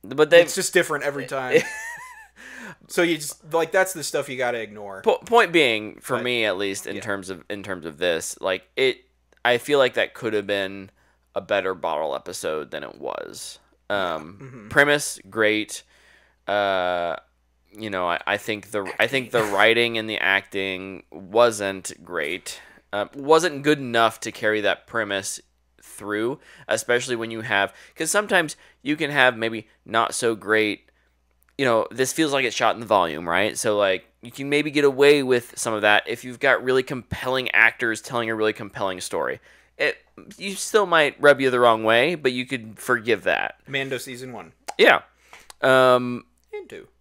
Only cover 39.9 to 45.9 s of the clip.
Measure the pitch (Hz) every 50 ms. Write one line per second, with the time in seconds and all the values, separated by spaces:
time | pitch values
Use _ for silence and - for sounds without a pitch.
39.9 | - - _ _ _ - 85 - - - 175 196 196 190 - - - 214 202 180
40.9 | 170 160 151 139 - - - 143 143 127 135 131 123 120 123 120 113 110 110 110
41.9 | 113 117 127 160 180 156 147 131 123 123 127 - 135 123 110 113 107 - - -
42.9 | 127 117 104 120 214 196 - 95 80 50 50 - - _ _ - 139 139 135 135
43.9 | 135 120 - 139 127 120 131 127 120 104 85 80 _ _ _ - - - 202 277
44.9 | 117 - - _ _ _ _ _ - - - _ - _ 139 131 131 131 127 127